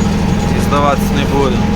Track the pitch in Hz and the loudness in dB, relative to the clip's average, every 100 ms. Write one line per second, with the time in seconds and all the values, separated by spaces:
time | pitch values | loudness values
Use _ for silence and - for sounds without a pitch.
0 | - - - - - - - 143 143 139 | 0 0 0 0 0 0 0 0 0 0
1 | - 139 135 139 135 123 123 | 0 0 0 0 0 0 0